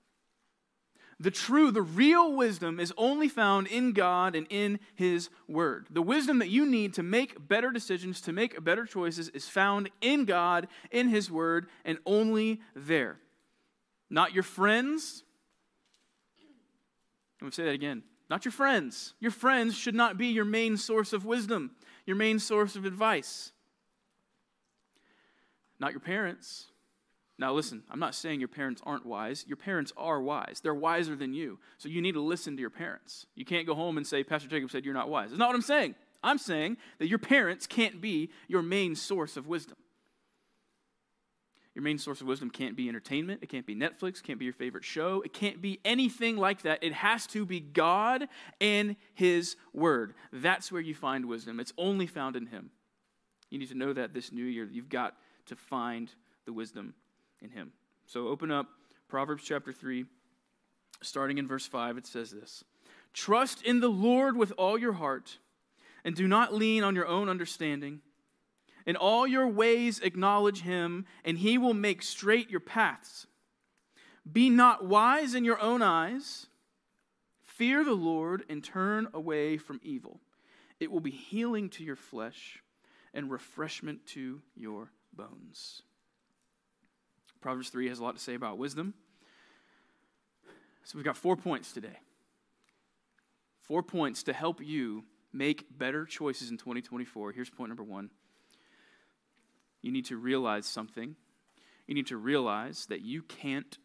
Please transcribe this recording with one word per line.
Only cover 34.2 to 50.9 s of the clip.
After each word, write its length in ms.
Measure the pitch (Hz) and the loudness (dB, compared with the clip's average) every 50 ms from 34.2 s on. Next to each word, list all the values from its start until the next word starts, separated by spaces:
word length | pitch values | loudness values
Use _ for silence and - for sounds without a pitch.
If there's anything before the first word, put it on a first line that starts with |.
"Pastor 260 | 135 - 156 151 143 - | 0 0 -2 -4 -4 -4
Jacob 220 | 160 147 131 127 | -4 -4 -4 -4
said 140 | - 131 139 | -6 -6 -6
you're 100 | 139 135 | -4 -4
not 140 | 127 117 139 | -4 -4 -2
wise." 220 | 156 123 101 110 | -2 -4 -4 -4
That's 100 | 139 196 | -2 0
not 80 | 240 247 | 0 2
what 80 | 247 | 2
I'm 60 | 240 | 0
saying. 340 | - 277 294 294 208 139 - _ _ _ _ _ | 0 2 2 2 2 0 -4 _ _ _ _ _
I'm 160 | - 247 294 - | 0 0 0 0
saying 380 | - 208 165 151 156 196 233 - - - - - | 0 -2 -2 -2 0 -2 -4 -8 -10 -20 -6 -4
that 100 | 156 170 | 0 0
your 100 | 226 220 | 0 0
parents 480 | - - 269 277 208 170 185 - - | 4 4 4 6 6 4 -2 -4 -8
can't 340 | - - 233 226 196 - 165 | -6 0 0 0 0 0 -6
be 300 | 196 220 180 151 160 - - - - | -6 -2 -2 -2 -2 -4 -10 -20 -8
your 160 | - 180 175 | 0 0 0
main 320 | 165 175 190 202 190 170 151 | 2 2 0 0 0 0 -2
source 420 | - - - 196 175 151 - - | -4 -4 -4 -2 -2 -2 -4 -6
of 120 | 143 135 156 | -12 -8 -6
wisdom. 280 | 170 160 156 - - _ _ _ _ _ _ _ _ _ _ _ _ _ _ _ _ _ _ _ _ _ _ _ _ _ _ _ _ _ _ _ _ _ _ _ _ _ _ _ _ | -6 -6 -6 -10 -20 _ _ _ _ _ _ _ _ _ _ _ _ _ _ _ _ _ _ _ _ _ _ _ _ _ _ _ _ _ _ _ _ _ _ _ _ _ _ _ _
Your 80 | - | -4
main 160 | 143 151 151 143 | -2 -2 -2 -2
source 220 | - 147 135 - | -4 -8 -8 -6
of 80 | 131 131 | -4 -4
wisdom 220 | 131 139 135 117 | -4 -4 -4 -10
can't 260 | - - 131 113 110 | -8 -6 -8 -8 -6
be 120 | 131 123 120 | -6 -6 -6
entertainment. 540 | 117 107 - - 139 147 165 185 202 - | -6 -8 -8 -4 -4 -4 -4 -4 -8 -10
It 60 | - - | -10 -10
can't 180 | 143 127 - | -10 -10 -8
be 80 | 104 104 | -8 -6
Netflix. 440 | 107 147 170 - - 185 185 185 - | -4 -4 -4 -4 -6 -8 -8 -8 -8
It 60 | - | -10
can't 140 | - 131 110 | -10 -8 -6
be 60 | 127 | -6
your 100 | 127 123 | -8 -6
favorite 300 | - 127 123 104 85 - | -6 -8 -8 -8 -8 -10
show. 380 | - - 156 160 185 190 196 | -8 -6 -2 -2 0 -2 -2
It 100 | 214 214 | -4 -6
can't 280 | - - 208 202 - 170 | -6 -4 -4 -4 -4 -4
be 200 | 190 196 190 - - | -6 -8 -8 -4 0
anything 520 | 214 240 262 262 226 - - 233 233 226 | 0 2 2 2 0 0 0 -2 -2 0
like 260 | 202 190 196 202 - | 2 2 2 2 0
that. 220 | - 156 156 - 160 | 0 0 0 0 0
It 80 | 165 | -4
has 340 | 147 - 196 208 233 226 - - | -2 0 2 2 2 2 -2 -6
to 180 | - 214 208 | -4 -4 -4
be 120 | 180 185 170 | -2 -4 -6
God 680 | 147 143 147 180 160 170 180 202 214 240 262 262 285 - - - - - - - | -6 0 2 4 4 6 4 4 4 2 2 0 -2 -6 -10 -18 -20 -20 -2 2
and 340 | 202 208 208 208 208 208 208 - _ _ _ | 2 4 4 4 2 0 -4 -6 _ _ _
His 420 | - 185 180 175 170 175 170 - - - - | 4 4 6 6 4 2 -2 -8 -10 -16 -12
Word. 420 | - 143 165 165 139 120 110 101 - - - - | -2 2 4 4 4 4 0 -4 -8 -18 -20 -16
That's 380 | 135 127 143 180 185 190 - - | -12 0 2 2 2 2 -2 -6
where 120 | 185 175 | -6 -6
you 120 | 160 - | -6 -6